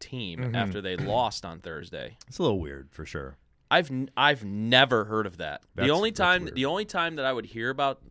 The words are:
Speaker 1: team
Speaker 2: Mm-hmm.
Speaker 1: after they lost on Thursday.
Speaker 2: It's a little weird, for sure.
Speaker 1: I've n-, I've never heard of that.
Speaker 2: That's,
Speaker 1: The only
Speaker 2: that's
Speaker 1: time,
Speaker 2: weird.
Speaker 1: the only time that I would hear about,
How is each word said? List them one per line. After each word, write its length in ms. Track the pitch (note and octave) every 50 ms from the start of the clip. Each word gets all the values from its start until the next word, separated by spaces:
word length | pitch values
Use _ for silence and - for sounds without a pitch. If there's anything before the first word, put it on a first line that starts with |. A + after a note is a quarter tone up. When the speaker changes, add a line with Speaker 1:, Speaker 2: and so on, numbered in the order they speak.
Speaker 1:
team 400 | - - C3 B2+ A2 F2+ E2+ D#2+
Speaker 2:
Mm-hmm. 140 | B2+ A#2+ G#2+
Speaker 1:
after 240 | G2+ G2 F#2+ F#2 G#2
they 160 | F#2+ F#2 F#2
lost 480 | E2+ - G2 G#2+ B2 A#2+ G#2+ - - -
on 160 | F2+ E2+ E2
Thursday. 560 | - F2 D#2+ D2+ F2 - E2+ D2 B1 A#1+ - _ -
Speaker 2:
It's 120 | - - -
a 40 |
little 160 | F3+ C3+ G#2 F#2
weird, 300 | D#2+ C#2+ C#2 C#2 C2+ -
for 140 | _ - D#2
sure. 300 | - - D#2 C#2 C2+ - _ _ _ _ _ _ _
Speaker 1:
I've 200 | C#3+ F3 F3 C#3
n-, 200 | C3 B2+ C3+ - -
I've 280 | A#2+ C#3 D3 D3 A#2 G#2+
never 600 | G2 G2+ G#2 A2 A2+ B2+ B2+ C#3 A#2+ B2 A2 G2+
heard 220 | G#2+ A2 A2 G#2+
of 100 | G2 F2
that. 260 | E2+ E2 D2+ C#2+ - - _ _
Speaker 2:
That's, 120 | - G#2+
Speaker 1:
The 60 | C#3 D3+
only 160 | F3+ G#3+ A3+
Speaker 2:
that's 80 | G#3+ -
Speaker 1:
time, 240 | F#3 F3 F3+ F3+ F3
Speaker 2:
weird. 100 | - -
Speaker 1:
the 80 | B2+ C3
only 200 | C#3+ E3+ G3+ G#3+
time 320 | - - F3+ E3 E3 E3
that 80 | D3 C3
I 80 | C3+
would 140 | C3 A#2 A#2
hear 240 | A2 A2 A2+ A#2 B2+
about, 300 | C3 C#3 C#3+ C#3 C3+ - - -